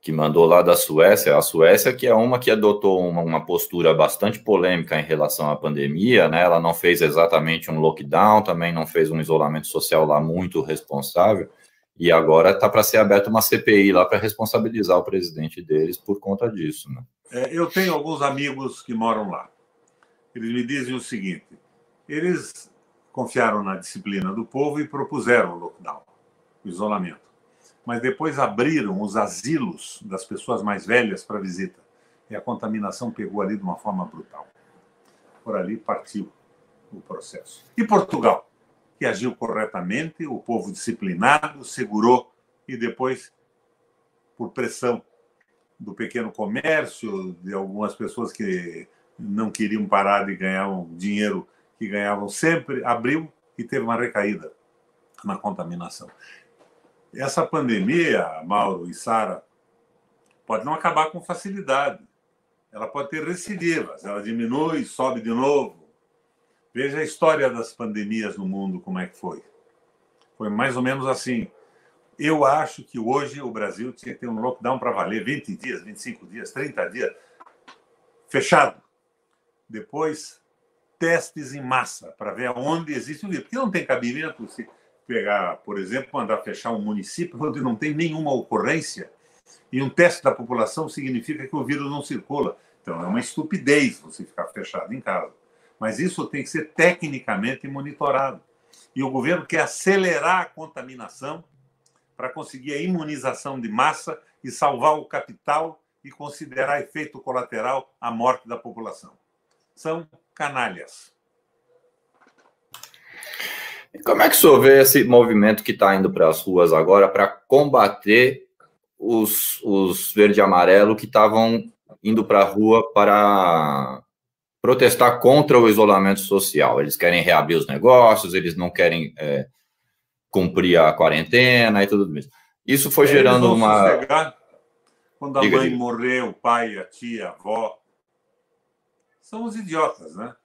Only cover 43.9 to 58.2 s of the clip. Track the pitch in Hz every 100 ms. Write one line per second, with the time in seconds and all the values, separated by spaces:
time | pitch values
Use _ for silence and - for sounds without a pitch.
43.9 | _ _ _ _ _ 120 - 117 - 123
44.9 | 117 _ _ _ _ _ _ _ _ 104
45.9 | 92 113 117 113 - 104 113 156 156 156
46.9 | - 110 98 92 87 92 98 98 98 104
47.9 | - 110 - 117 - 104 92 87 82 87
48.9 | _ _ _ 113 101 110 92 107 107 101
49.9 | 98 98 101 98 92 95 95 98 95 85
50.9 | 82 95 104 107 95 - _ _ _ 107
51.9 | 101 101 101 101 - 160 165 - 131 123
52.9 | 113 120 151 160 _ _ - 117 139 113
53.9 | 117 120 107 101 95 - _ _ _ _
54.9 | _ _ _ 104 95 104 92 85 87 85
55.9 | - - _ - - _ _ _ _ _
56.9 | _ _ - 135 - 160 156 131 110 95
57.9 | 165 160 110